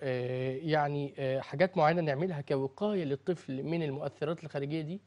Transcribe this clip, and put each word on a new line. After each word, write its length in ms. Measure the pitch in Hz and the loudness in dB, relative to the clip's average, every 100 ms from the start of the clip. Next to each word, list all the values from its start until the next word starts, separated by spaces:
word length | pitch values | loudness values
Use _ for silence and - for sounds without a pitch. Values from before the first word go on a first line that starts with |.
آه، 540 | 135 127 123 127 131 131 | -2 -2 -2 -2 -2 -2
يعني، 500 | 160 151 147 147 139 - | 2 2 4 0 -4 -2
آه، 200 | 135 131 | -2 -2
حاجات 380 | - 143 190 180 | -2 2 4 6
معينة 240 | 151 170 | 4 6
نعملها 400 | 156 135 185 151 | 2 2 0 -2
كوقاية 600 | - 139 135 - 208 202 | -2 0 0 -2 -2 0
للطفل 600 | 151 139 - 165 - 135 | 0 -2 -2 -4 -2 -6
من 200 | 139 170 | -2 -2
المؤثرات 600 | 151 139 151 - 151 170 | -2 -2 -6 -4 -4 -4
الخارجية 380 | 151 143 143 160 | -6 -4 -2 -4
دي؟ 200 | 151 190 | -4 -8